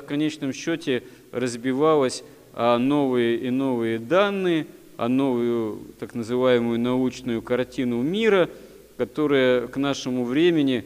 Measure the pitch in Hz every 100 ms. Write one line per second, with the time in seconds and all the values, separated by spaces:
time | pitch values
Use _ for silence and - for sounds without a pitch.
0 | - 147 151 151 135 127 165 165 151 123
1 | - - - 120 127 117 127 131 156 151
2 | 127 - - - - - 117 120 135 147
3 | 135 123 117 117 123 131 135 120 113 113
4 | 117 180 202 196 180 160 151 - - -
5 | 120 131 139 120 120 120 110 101 104 -
6 | 110 120 110 123 127 120 117 117 123 127
7 | 127 - 123 113 113 123 127 - 123 117
8 | 143 208 220 190 156 - - - - -
9 | 123 160 147 135 127 123 120 135 139 135
10 | 131 127 120 139 175 160 139 120